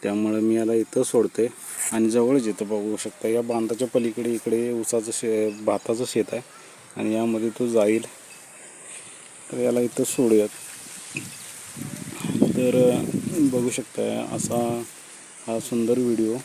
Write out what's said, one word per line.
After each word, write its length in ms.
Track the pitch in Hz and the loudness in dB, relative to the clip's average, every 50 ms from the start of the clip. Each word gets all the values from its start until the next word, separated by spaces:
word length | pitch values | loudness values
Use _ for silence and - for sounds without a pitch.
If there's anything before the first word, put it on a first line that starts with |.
| - | -2
त्यामुळे 360 | 104 101 104 107 107 107 110 | -2 -2 0 0 0 2 2
मी 160 | 110 110 110 | 2 2 2
याला 180 | 113 113 110 113 | 2 2 4 2
इथं 300 | 113 110 - - 131 127 | 2 2 2 0 0 0
सोडते. 440 | - - 123 107 98 - - 110 123 - - - - - - - - | 4 4 4 4 4 2 0 0 0 -2 -8 -16 -14 -8 -6 -6 -2
आणि 180 | 120 113 113 110 | 0 2 2 4
जवळच 380 | 110 120 120 120 135 143 120 110 | 4 4 4 4 4 2 2 0
इथं 180 | 101 - 110 | -2 -4 -4
बघू 300 | 101 110 104 101 107 107 107 | -4 -2 -2 -2 -2 -4 -4
शकता, 280 | - 110 - - - 110 | -6 -10 -10 -6 -2 0
या 140 | 113 117 | 0 0
बांधाच्या 460 | 120 120 117 117 113 110 117 107 127 120 | 0 0 0 -2 0 -2 -2 -2 -4 0
पलीकडे 440 | - 127 117 117 110 123 120 120 117 | 0 0 0 0 -2 -2 -2 -2 -2
इकडे 400 | 110 - 120 113 113 120 120 120 | -2 0 0 0 2 0 0 -2
ऊसाचं 380 | 117 113 - - 117 107 113 110 | -2 -2 0 -2 -2 -2 -2 -6
शे-, 360 | - - 117 110 110 107 107 104 104 107 | -4 -2 0 0 2 2 0 -2 -2 0
भाताचं 400 | 107 104 101 - - 117 113 127 - | 0 0 0 0 -2 -2 -2 -2 -2
शेत 160 | - 120 104 - | 0 0 0 0
आहे 100 | - 117 120 - - - - - - - - - - | -2 -8 -8 -10 -20 -20 -20 -20 -20 -20 -20 -18 -10
आणि 200 | - 107 107 110 | -4 -2 0 0
यामध्ये 340 | 110 113 117 113 110 110 117 | 0 0 0 0 0 -2 -2
तो 180 | 104 - 123 120 | -2 -2 -2 2
जाईल. 380 | 117 117 104 104 110 113 113 - - - - - - - - - - - - - - - - - - - - - - - - - - - - - | 4 4 4 6 4 2 0 -4 -14 -18 -20 -20 -20 -20 -20 -20 -20 -20 -20 -20 -20 -20 -20 -20 -20 -20 -20 -20 -20 -20 -20 -20 -20 -20 -16 -10
तर 60 | - 127 | -6 -2
याला 220 | 123 123 120 123 | 0 0 2 2
इथं 240 | 123 120 - - 131 | 0 0 0 -2 -2
सोडूयात. 440 | - - - 135 117 110 107 104 104 - - - - - - - - - - - - - - - - - - - - - - - - - - - - - - - - - - - - - - | -2 2 2 4 6 6 6 6 4 -2 -10 -18 -18 -18 -18 -18 -16 -16 -16 -16 -12 -12 -10 -10 -10 -14 -16 -16 -18 -18 -18 -18 -16 -14 -12 -12 -12 -12 -12 -12 -14 -12 -8 -6 -4 2 2
तर, 500 | - - - 127 127 123 123 127 123 123 | 2 2 2 2 2 2 4 6 6 6
अ, 100 | 123 123 - - - - - - - 170 | 4 2 -2 -2 -4 -4 -4 -2 0 2
बघू 300 | 151 - 127 123 120 127 | 2 2 2 2 -2 -2
शकता, 580 | - - 117 - - - 110 110 110 113 117 110 | -2 -4 -8 -8 -4 -4 -2 -2 -2 -4 -4 -6
असा 500 | 120 117 110 104 117 117 120 117 120 120 117 113 - - - - - - - - - - - - | -6 -6 -4 -2 -2 0 0 0 -2 -4 -6 -10 -14 -20 -20 -20 -20 -20 -20 -20 -20 -18 -8 -4
हा 120 | 113 113 | -4 -4
सुंदर 400 | 110 - 127 117 117 110 120 123 | -4 -2 -2 0 2 2 2 2
व्हिडिओ. 340 | 127 120 117 107 113 110 113 123 - | 2 2 2 2 2 0 0 -4 -6